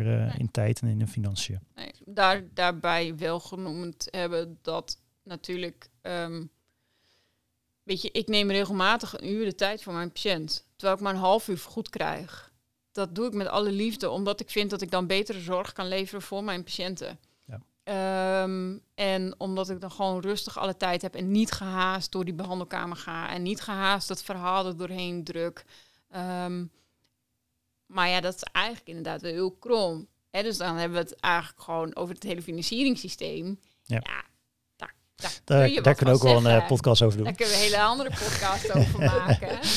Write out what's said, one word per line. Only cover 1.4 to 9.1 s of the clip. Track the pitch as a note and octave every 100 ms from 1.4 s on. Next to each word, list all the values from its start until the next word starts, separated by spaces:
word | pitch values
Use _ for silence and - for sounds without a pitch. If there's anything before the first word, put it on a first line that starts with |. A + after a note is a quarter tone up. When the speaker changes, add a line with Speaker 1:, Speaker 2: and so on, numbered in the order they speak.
| - F#2 -
Speaker 2:
Nee, | - - -
daar, | - G3+ F#3+ G3 F3
daarbij | - F3+ E3+ F3 E3+ E3+ D#3
wel | E3 E3+
genoemd | - F#3+ F#3 D#3+ F3 - -
hebben | F#3+ F3 E3+ E3+ E3
dat | - E3 - - _ _
natuurlijk, | - E3+ - F3+ F3 - - _
ehm, | F3+ F3 E3+ E3 D#3+ - _ _ _ _ _ _ _ _ _ _ _ _
weet | - F#3+
je, | -
ik | A3+ G#3+
neem | G#3 G3+
regelmatig | G3 G3 G3 F#3+ A#3 G#3+